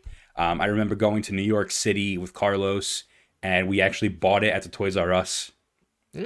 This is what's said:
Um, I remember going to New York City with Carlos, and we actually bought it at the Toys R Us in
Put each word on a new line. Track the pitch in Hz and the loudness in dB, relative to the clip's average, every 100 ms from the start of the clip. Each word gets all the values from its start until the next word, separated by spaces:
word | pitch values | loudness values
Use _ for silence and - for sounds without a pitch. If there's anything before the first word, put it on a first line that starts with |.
| - - _ - | -12 -18 _ -2
Um, | 85 85 | 0 0
I | 98 | 0
remember | 104 104 104 | 2 0 2
going | 107 107 | 2 2
to | 101 95 | -2 -2
New | |
York | 101 104 98 | 0 0 0
City | - 110 101 101 90 | -2 0 0 0 -4
with | 90 | -6
Carlos, | - 104 98 98 98 - - - _ _ _ | -2 0 2 0 0 -2 -6 -10 _ _ _
and | 95 92 92 | 0 2 2
we | 98 | 2
actually | 95 - 107 | 2 2 -4
bought | 90 95 101 | 0 2 4
it | 107 | 2
at | 95 | 0
the | 87 | -4
Toys | - 98 95 | -4 -2 0
R | 87 | 2
Us | 92 92 - - _ _ _ _ _ _ | 2 0 -4 -8 _ _ _ _ _ _
in | 147 | -10